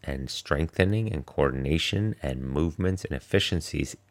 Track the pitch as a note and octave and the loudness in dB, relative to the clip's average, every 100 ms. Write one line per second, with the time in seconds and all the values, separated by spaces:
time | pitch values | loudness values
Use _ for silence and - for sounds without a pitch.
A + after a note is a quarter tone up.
0 | - C2+ C2 - - D2 E2 - F#2 G#2+ | -8 -6 -6 -6 -2 0 2 2 2 2
1 | A2 D2+ C2+ - C#2 C2 C2+ D#2+ - G2 | 0 -4 -4 2 2 2 2 2 2 0
2 | G#2+ - D2 C2 C2 C#2 E2 D#2 F#2 F#2+ | 0 -2 -4 -4 -2 0 0 2 0 0
3 | - C#2 - G2+ - F2 - D2 C#2 - | -4 -6 0 2 2 0 -2 -2 -4 -6
4 | _ | _